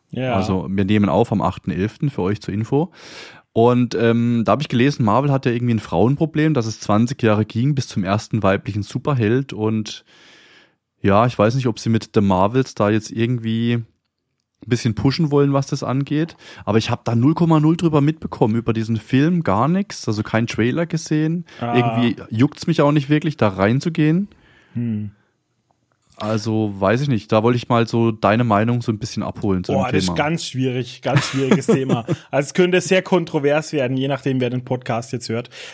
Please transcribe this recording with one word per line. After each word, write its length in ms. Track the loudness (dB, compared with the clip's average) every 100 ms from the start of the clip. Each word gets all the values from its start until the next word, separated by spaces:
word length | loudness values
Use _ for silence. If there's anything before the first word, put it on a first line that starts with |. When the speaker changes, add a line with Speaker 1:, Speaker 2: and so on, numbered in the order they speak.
| _
Speaker 1:
Ja. 240 | -6 -2
Speaker 2:
Also 320 | 0 0 -2 -2
wir 140 | -2
nehmen 240 | 2 2 4
auf 240 | 2 2
am 100 | 2
achten 280 | 0 -2 -6
elften 360 | -2 -4 -2 -4
für 120 | -2
euch 180 | -2 -4
zur 140 | -4
Info. 380 | -6 0 0 0 -6 -20 -20 -20 -20 _
Und, 420 | 2 4 4 2
ähm, 480 | 2 2 2 2 0
da 80 | 2
hab 80 | 0
ich 60 | 0
gelesen, 360 | 2 2 2
Marvel 260 | 2 2 2
hat 160 | 0 0
ja 60 |
irgendwie 220 | 0 0
ein 60 | -2
Frauenproblem, 760 | -2 2 2 2 -2 0 0
dass 120 | 0 -2
es 140 | -6
zwanzig 420 | 0 2 2 0
Jahre 220 | 0 2
ging 300 | 0 0 0 0
bis 100 | -4
zum 140 | -4
ersten 400 | -2 -2 -2 0
weiblichen 400 | 2 0 -2 -6
Superheld. 720 | -6 -6 -2 0 2 0 -2
Und 520 | -4 -2 -2 -4 -12 _ _ -20 -20 _ -20 _ _ _ _
ja, 260 | 2 4 4
ich 120 | 2
weiß 160 | 2
nicht, 140 | 2 -2
ob 100 | -2
sie 100 | -2
mit 220 | -2 0
The 60 | 0
Marvels 540 | 2 2 2 0 -4
da 160 | -2 0
jetzt 200 | 0 -2
irgendwie 600 | -4 -2 -2 -4 -2 -2
ein 120 | -2 -4 _ _ _ _ _ _ _ -4
bisschen 260 | -2 0 0
pushen 340 | 0 0 0
wollen, 220 | 2 2
was 140 | 0 -2
das 140 | -6
angeht. 520 | -4 -4 -2 -4 -4 -8 -20 -10
Aber 140 | 0 0
ich 120 | 0
hab 140 | -4
da 100 | -2
null 200 | 2 2
Komma 260 | 4 4 4
null 160 | 4 2
drüber 240 | 2 2
mitbekommen, 560 | 2 -2 -8 0 0 2
über 160 | 0
diesen 240 | -2 -2 -4
Film, 460 | 0 2 2 0
gar 240 | 0 2 2
nix. 400 | 0 -4 -8 -4
Also 140 | -4
kein 220 | -2 -2 -2
Trailer 380 | 0 -2 0 -4
gesehen. 580 | -6 -2 -2 0 -4 -8 -8
Speaker 1:
Ah. 160 | -2 0
Speaker 2:
Irgendwie 400 | 2 2 0 -2 -6
juckt's 360 | 0 0 0 -4
mich 140 | 2
auch 120 | 2
nicht 160 | 2 2
wirklich, 280 | 0 0 0
da 120 | 0
reinzugehen. 800 | 2 2 2 -2 0 2 2 -2 -10 _ _ _
Speaker 1:
Hm. 380 | -6 -4 -4 -6 -12 _ _ _ _ _ _ _ _ _ -8
Speaker 2:
Also, 560 | -4 -4 -2 -2 -2 0
weiß 220 | 2 2
ich 80 | 0
nicht, 240 | -2 2
da 100 | 2
wollte 140 | 4 0
ich 120 | 0
mal 200 | 0 2
so 240 | 2 0
deine 320 | 2 2 2
Meinung 380 | 2 2 2 -2
so 100 | -2
ein 80 | -4
bisschen 240 | -6 -6
abholen 400 | -8 -4 -2 -2
zu 80 | -2
Speaker 1:
Boah, 140 | -2 0
Speaker 2:
dem 40 |
Thema. 80 | 0
Speaker 1:
das 60 |
ist 100 | 0
ganz 300 | 0 -2 -2 -6
schwierig, 560 | -4 -2 -2 -6 -6
ganz 240 | 0 0 0
schwieriges 400 | -2 2 2 2
Speaker 2:
<laughs> 0 |
Speaker 1:
Thema. 400 | 0 2 -2 -2 -6 -2
Also 160 | -2 -2
es 80 |
könnte 260 | 0 2 2
sehr 220 | 2 0
kontrovers 720 | 2 0 0 -2 0 0 -2
werden, 240 | -4 -2 -2
je 100 | -2
nachdem, 340 | -2 -2 0
wer 80 | -2
den 160 | -4
Podcast 480 | -4 -6 -4 -6 -4
jetzt 160 | -8 -6
hört. 220 | -6 -8 -16 -20